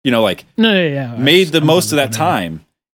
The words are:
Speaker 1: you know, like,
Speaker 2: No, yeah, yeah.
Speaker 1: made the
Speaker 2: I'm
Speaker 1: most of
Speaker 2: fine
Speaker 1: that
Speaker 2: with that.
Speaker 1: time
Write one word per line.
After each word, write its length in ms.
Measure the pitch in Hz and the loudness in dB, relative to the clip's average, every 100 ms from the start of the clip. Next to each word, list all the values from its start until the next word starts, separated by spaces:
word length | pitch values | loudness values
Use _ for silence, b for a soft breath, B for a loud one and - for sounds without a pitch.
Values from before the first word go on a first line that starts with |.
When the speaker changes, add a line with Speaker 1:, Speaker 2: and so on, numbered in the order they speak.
Speaker 1:
you 80 | 139 | -2
know, 100 | 117 | 0
like, 240 | 107 90 - - | 0 -2 -8 -2
Speaker 2:
No, 160 | 226 | 0
yeah, 140 | 196 165 139 127 | 2 0 -4 -6
yeah. 20 | 131 | -2
Speaker 1:
made 300 | 131 175 185 | 2 4 4
the 80 | 160 | 0
Speaker 2:
I'm 60 | 151 | 2
Speaker 1:
most 200 | 170 - | 2 0
of 40 | |
Speaker 2:
fine 60 | 147 | -2
Speaker 1:
that 120 | 131 | -2
Speaker 2:
with 80 | 113 | -2
that. 60 | |
Speaker 1:
time 420 | 160 143 87 80 - _ _ | -2 -2 -4 -10 -16 _ _